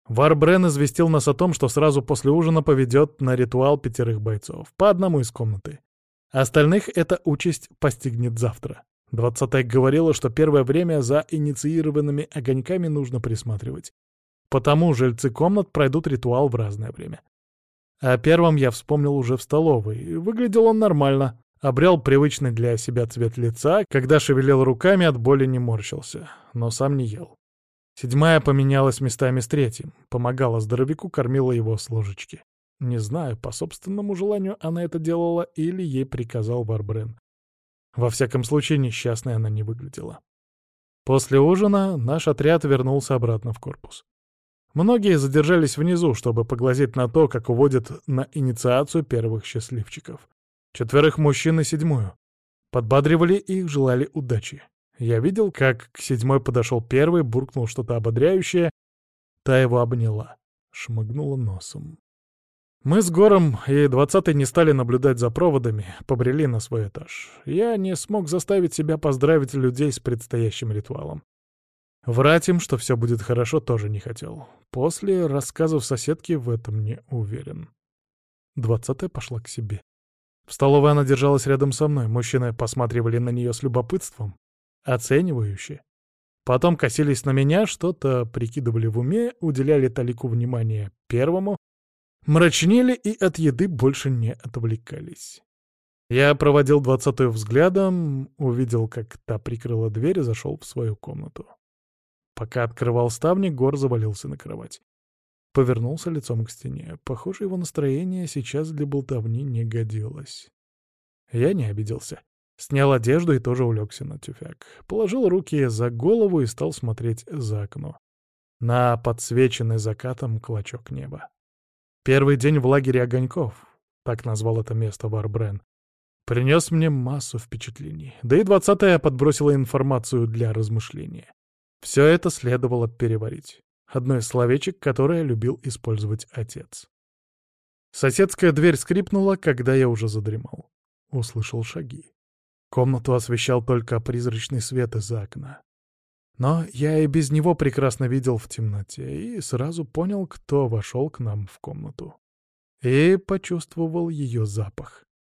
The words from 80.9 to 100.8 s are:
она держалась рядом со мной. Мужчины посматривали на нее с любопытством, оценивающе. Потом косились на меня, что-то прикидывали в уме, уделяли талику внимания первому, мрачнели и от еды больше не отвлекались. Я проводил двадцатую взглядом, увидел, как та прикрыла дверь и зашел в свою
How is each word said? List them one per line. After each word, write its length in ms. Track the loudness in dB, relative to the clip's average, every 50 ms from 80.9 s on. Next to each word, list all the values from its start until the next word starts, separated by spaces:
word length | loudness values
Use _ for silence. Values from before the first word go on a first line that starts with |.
она 140 | 6 4 4
держалась 420 | 2 2 4 4 4 4 2 2 2
рядом 240 | 0 2 2 0
со 160 | 0 0 0 0
мной. 220 | 0 0 0 0
Мужчины 440 | -2 -2 -2 -2 -2 -2 -2 -2 -2
посматривали 640 | -4 -4 -4 -2 -2 -2 -2 0 0 0 0 0 0
на 120 | -2 -2
нее 240 | -2 -2 -2 -4 -4
с 100 | -4 -4
любопытством, 720 | -2 -2 -2 -2 -2 -4 -6 -6 -8 -12 -10 -10 -10 -12 _ _ _ _ _ _ _ _ _ _
оценивающе. 960 | -4 -4 -2 0 2 2 2 2 2 -2 -2 -4 -4 -6 -8 -12 -14 -16 -18 _ _ _ _ _ _ _ _ _ _ _ _ -2
Потом 320 | 0 2 4 4 2 2
косились 480 | 2 0 0 0 0 0 0 0 0 0
на 80 | 0
меня, 340 | 2 2 2 4 4 2 2
что-то 600 | 0 -2 -4 -4 -4 -4 -2 -2 0 0 0 -2
прикидывали 640 | -4 -6 -6 -6 -6 -6 -4 -4 -2 0 0 0 0
в 120 | 0 -2
уме, 320 | -2 0 0 0 -2 -2 -4 _
уделяли 480 | -4 -2 -2 0 2 2 4 4 2 2
талику 400 | 0 -2 -4 -4 -4 -6 -4 -4
внимания 640 | -2 -2 -2 -2 -2 -2 -2 -2 -2 -4 -6 -8 -12 _ _ -4
первому, 480 | -2 0 2 2 0 0 0 -2 -4 -6 _ _ _ _ _ _ _ _ _ _ _ _ _
мрачнели 680 | 2 4 6 6 6 4 4 4 4 6 6 6 4 2
и 240 | 0 -2 -4 -2 0 0
от 160 | 0 0 2
еды 300 | 0 2 2 2 0 -2
больше 400 | 0 2 2 2 2 0 -2 -2
не 240 | -2 -2 -2 -2 -4
отвлекались. 1080 | -6 -10 -10 -8 -4 -4 -2 -4 -4 -6 -12 -16 -14 -14 -16 -16 -18 -20 -20 -20 -20 _ _ _ _ _ _ _ _ _ _ _ _ _ -2
Я 260 | 2 4 4 4 4
проводил 460 | 4 4 4 6 6 6 6 4 4
двадцатую 500 | 4 2 0 2 2 0 0 2 2 0
взглядом, 960 | 0 -2 -4 0 2 4 4 4 4 2 2 2 0 0 -2 -2 -4 -6 -8 -10 _ -4
увидел, 520 | -2 -2 0 0 -2 0 0 -2 -2 -2
как 280 | -6 -8 -12 -12 -14 -14 _
та 140 | -8 -8 -8
прикрыла 500 | -6 -8 -10 -8 -6 -4 -4 -2 -2 -2
дверь 300 | -2 -2 -2 0 0 0
и 40 | 0
зашел 340 | -2 -2 -4 -6 -8 -8 -10
в 80 | -12
свою 320 | -12 -8 -6